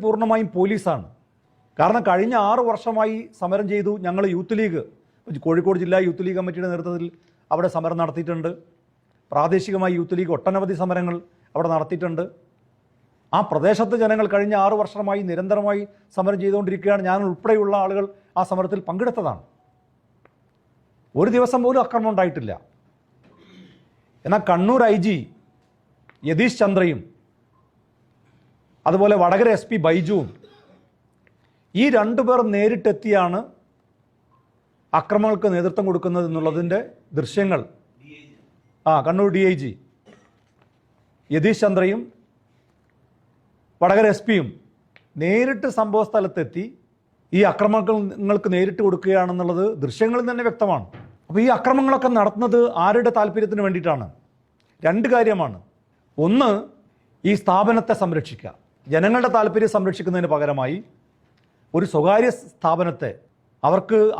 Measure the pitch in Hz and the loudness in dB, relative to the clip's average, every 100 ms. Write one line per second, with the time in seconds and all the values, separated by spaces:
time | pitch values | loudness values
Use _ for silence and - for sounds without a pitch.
0 | 220 220 226 220 208 180 196 220 185 135 | -2 -2 0 0 -2 -2 0 0 -2 -4
1 | 82 - _ _ _ _ _ - 165 233 | -8 -20 _ _ _ _ _ 0 2 2
2 | 196 180 220 240 202 247 233 214 233 220 | 2 0 2 0 2 2 0 -2 -4 -2
3 | 220 220 233 _ 180 202 202 208 196 208 | -2 -4 -12 _ -4 -2 -2 -2 -2 -4
4 | 180 185 196 175 180 214 214 165 - _ | -4 -2 -2 -2 -4 -2 -2 -4 -8 _
5 | _ _ - 143 165 165 175 185 175 185 | _ _ -14 -6 0 0 2 0 2 2
6 | 180 175 185 190 185 170 180 175 170 175 | 0 -2 -4 -4 -6 -6 -6 -6 -6 -8
7 | 170 - _ _ _ 160 175 165 165 170 | -8 -12 _ _ _ 0 0 0 -4 -2
8 | 160 143 165 165 165 175 - _ _ _ | -4 -4 -6 -4 -6 -8 -18 _ _ _
9 | _ _ _ 143 160 190 190 190 185 175 | _ _ _ -2 2 0 0 -2 0 -2
10 | 170 180 175 165 190 196 196 170 185 180 | -2 -4 -2 -2 0 -2 -2 -4 -2 -2
11 | 175 175 - _ _ 147 165 160 156 175 | -4 -6 -10 _ _ -4 -2 -2 -2 -6
12 | 175 160 180 - _ _ _ _ _ _ | -6 -6 -8 -12 _ _ _ _ _ _
13 | _ _ _ 139 165 151 175 208 214 233 | _ _ _ -2 0 0 0 2 0 0
14 | 220 214 208 202 202 208 196 214 202 208 | 0 2 2 0 0 2 2 2 -4 -4
15 | 202 202 185 170 190 208 208 202 202 _ | -4 -4 -4 -6 -2 0 0 -2 -6 _
16 | _ - 185 202 196 202 185 190 202 202 | _ -4 -2 0 0 0 -2 -2 0 0
17 | 185 190 196 175 226 214 196 202 190 196 | 0 0 -2 -4 0 2 2 0 0 -2
18 | 196 - _ 180 185 185 180 196 190 185 | -4 -8 _ -4 -2 -2 -2 -4 -6 -4
19 | 240 240 160 98 - _ _ _ _ _ | -4 -2 -6 -6 -14 _ _ _ _ _
20 | _ _ _ _ _ _ _ _ _ _ | _ _ _ _ _ _ _ _ _ _
21 | _ 127 208 240 247 247 240 262 233 233 | _ 0 2 2 2 2 2 2 0 -2
22 | 220 196 180 147 110 80 _ _ _ _ | -2 0 -2 -2 -10 -12 _ _ _ _
23 | _ _ _ _ _ - - _ _ _ | _ _ _ _ _ -20 -20 _ _ _
24 | _ _ 139 208 - 170 196 262 226 208 | _ _ -2 -2 2 0 2 4 4 4
25 | 196 165 - _ _ _ _ _ _ _ | 2 -2 -6 _ _ _ _ _ _ _
26 | _ _ 143 160 240 247 202 190 175 123 | _ _ -4 0 0 2 0 2 0 -2
27 | - _ _ _ _ _ _ _ _ _ | -10 _ _ _ _ _ _ _ _ _
28 | _ _ _ _ _ _ _ _ 151 185 | _ _ _ _ _ _ _ _ 0 2
29 | 202 202 175 190 240 208 - 220 160 175 | 4 4 4 4 4 2 -2 0 2 2
30 | 165 196 107 - - _ _ _ _ _ | 0 -2 -4 -12 -20 _ _ _ _ _
31 | _ _ _ _ _ _ _ 185 277 226 | _ _ _ _ _ _ _ 0 2 4
32 | 214 233 247 254 220 202 214 226 214 202 | 2 0 2 2 2 2 0 0 -2 -2
33 | 220 202 175 185 - _ _ _ _ _ | 0 2 2 -2 -8 _ _ _ _ _
34 | _ _ _ _ _ _ _ _ _ 160 | _ _ _ _ _ _ _ _ _ -4
35 | - 208 220 202 208 175 180 185 190 170 | 0 0 0 0 0 0 -2 -2 -2 -2
36 | 180 175 170 160 160 156 170 196 - - | -2 -2 -2 -2 -2 -2 -2 -4 -4 -18
37 | _ 147 131 208 196 151 - _ _ _ | _ -6 -4 -2 0 0 -4 _ _ _
38 | 143 - - _ _ _ _ _ 156 151 | -20 -20 -20 _ _ _ _ _ 0 0
39 | 139 180 202 185 190 160 135 101 _ _ | 2 0 2 2 2 0 -6 -12 _ _
40 | _ _ _ _ _ _ _ _ _ _ | _ _ _ _ _ _ _ _ _ _
41 | _ _ _ 151 190 214 208 185 185 220 | _ _ _ 0 0 2 0 2 0 -2
42 | - _ _ _ _ _ _ _ _ _ | -8 _ _ _ _ _ _ _ _ _
43 | _ _ _ _ _ _ _ _ 180 202 | _ _ _ _ _ _ _ _ 4 6
44 | 214 - - 202 120 - _ _ _ _ | 4 2 0 0 0 -10 _ _ _ _
45 | _ - 165 220 254 220 269 220 208 214 | _ -6 0 2 0 -2 -4 -2 0 0
46 | 214 214 190 180 139 170 226 - _ _ | 0 0 -2 -4 -6 -6 -10 -14 _ _
47 | _ _ _ 180 196 - 208 220 190 214 | _ _ _ 2 4 4 2 2 0 -2
48 | 196 196 202 202 208 180 190 180 202 180 | -2 -6 0 0 0 0 0 0 0 0
49 | 190 190 180 180 175 175 208 214 131 - | 2 2 2 -2 -2 0 -2 -2 -6 0
50 | 220 240 240 240 233 233 202 147 92 - | 0 0 -2 -2 -4 -2 -2 -2 -4 -18
51 | - _ _ 185 247 226 254 269 269 269 | -20 _ _ 2 4 4 2 2 2 2
52 | 262 226 202 208 240 240 240 - 185 226 | 2 2 2 0 0 2 2 2 2 4
53 | 240 233 208 202 208 208 196 180 165 139 | 2 2 0 0 -2 0 -2 0 -2 -2
54 | 95 - _ _ _ _ _ _ 160 202 | -4 -16 _ _ _ _ _ _ 0 0
55 | 226 247 220 190 143 90 - _ _ _ | 2 2 2 0 -2 -6 -20 _ _ _
56 | _ - 165 240 254 202 - _ _ _ | _ -2 2 2 2 0 -4 _ _ _
57 | _ _ 185 202 202 185 214 226 226 214 | _ _ -2 0 2 2 4 0 0 -2
58 | 180 156 - 110 98 - _ _ - 156 | 0 -4 -6 -14 -18 -20 _ _ -2 0
59 | 196 247 247 240 208 220 220 208 185 185 | 2 2 2 2 2 0 0 0 -2 -4
60 | 170 180 170 151 147 139 127 180 - _ | -4 -2 0 0 0 -2 -4 -6 -12 _
61 | _ _ _ _ _ _ _ 165 180 156 | _ _ _ _ _ _ _ -4 0 0
62 | 170 208 247 - - _ 165 165 175 - | 2 4 2 0 -12 _ -2 0 -2 -4
63 | 127 - _ _ _ _ 143 190 190 220 | -10 -10 _ _ _ _ 0 0 2 2
64 | 214 - | 2 0